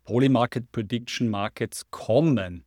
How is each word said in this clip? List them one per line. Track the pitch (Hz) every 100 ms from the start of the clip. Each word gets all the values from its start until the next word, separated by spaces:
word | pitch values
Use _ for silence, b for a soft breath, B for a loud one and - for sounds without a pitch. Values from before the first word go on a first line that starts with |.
Polymarket | - 120 135 120 120 127 120
Prediction | 117 101 117 120 - 117
Markets | 101 104 - 113 - -
kommen, | - - 120 160 117 90 87